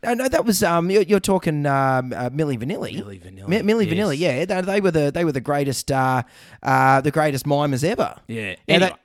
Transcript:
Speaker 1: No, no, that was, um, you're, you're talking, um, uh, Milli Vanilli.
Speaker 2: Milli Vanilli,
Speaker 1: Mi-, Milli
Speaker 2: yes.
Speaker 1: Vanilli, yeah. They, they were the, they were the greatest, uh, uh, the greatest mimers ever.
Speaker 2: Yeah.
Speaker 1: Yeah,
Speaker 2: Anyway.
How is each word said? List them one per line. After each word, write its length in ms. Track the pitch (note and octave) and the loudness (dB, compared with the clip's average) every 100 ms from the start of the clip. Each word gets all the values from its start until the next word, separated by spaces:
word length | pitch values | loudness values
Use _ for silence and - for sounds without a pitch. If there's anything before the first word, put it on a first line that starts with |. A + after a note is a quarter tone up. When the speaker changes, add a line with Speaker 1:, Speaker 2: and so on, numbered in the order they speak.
Speaker 1:
No, 120 | - | -4
no, 160 | A#3+ C4 | -2 0
that 160 | B3 A3+ | 0 2
was, 180 | F#3+ | 2
um, 260 | F3 E3+ E3+ | 2 2 2
you're, 120 | G3 | 2
you're 180 | F3+ G3+ | 4 2
talking, 460 | F#3+ F#3+ F3 D3+ C#3+ | 2 0 0 -2 0
um, 480 | C#3 C3+ C3 B2+ G2+ | 2 2 0 -2 -6
uh, 140 | B2+ | -6
Milli 280 | C#3 D3+ B2+ | -2 -2 -2
Vanilli. 380 | B2 G#3+ - - | -4 -6 -6 -8
Speaker 2:
Milli 160 | G#2 G2 | -12 -14
Vanilli, 260 | F2+ F#2+ G2+ | -18 -16 -4
Speaker 1:
Mi-, 100 | G3+ | -2
Milli 260 | G3+ A3+ F#3+ | 2 2 2
Speaker 2:
yes. 80 | |
Speaker 1:
Vanilli, 240 | E3 G#3 C#3+ | 0 -2 0
yeah. 280 | F3 B2+ F3+ | 0 0 -2
They, 160 | F#3+ | -2
they 180 | F#3 G3 | -2 0
were 100 | F#3+ | 2
the, 200 | D#3+ C#3+ | 2 0
they 140 | D#3 E3+ | 0 -2
were 80 | |
the 80 | C#3 | -2
greatest, 500 | A#2 C#3+ C#3 B2+ - | -2 -2 -2 -4 -4
uh, 320 | C3+ C3 B2+ A#2 - - - | 0 0 0 -4 -12 -20 -10
uh, 380 | - C3 C3 C3+ | 0 4 6 4
the 100 | C#3 | 2
greatest 340 | D#3+ D3+ C#3 C#3+ | 0 0 0 -2
mimers 380 | C#3+ D3 C3 | 0 0 0
ever. 320 | D3+ A3+ A2 - _ | 0 0 -4 -4 _
Speaker 2:
Yeah. 280 | A2+ G#2 F2+ - | -10 -8 -10 0
Speaker 1:
Yeah, 100 | F3+ | 2
Speaker 2:
Anyway. 160 | F#3 - | 2 -2